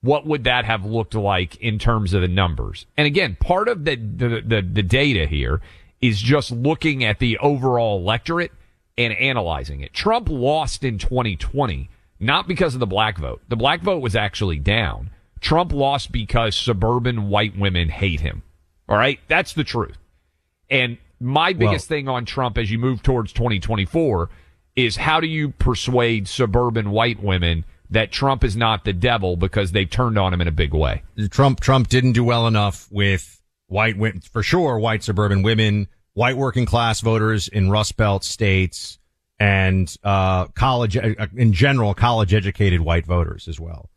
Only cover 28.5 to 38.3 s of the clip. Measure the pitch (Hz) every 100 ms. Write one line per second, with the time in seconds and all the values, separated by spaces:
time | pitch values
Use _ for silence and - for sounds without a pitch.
28.5 | 101 113 107 - 92 117 117 95 87 95
29.5 | - 98 95 95 - 127 107 95 87 85
30.5 | 76 76 76 73 53 - - 107 - 139
31.5 | 123 - 135 107 127 127 117 120 117 117
32.5 | 110 101 95 - 101 101 95 - - _
33.5 | _ _ 92 110 98 110 90 - 117 101
34.5 | - 165 117 110 110 - 101 104 98 98
35.5 | 110 110 104 101 _ _ - 120 131 135
36.5 | 127 120 120 117 107 113 110 107 110 87
37.5 | 107 95 104 107 - 107 98 -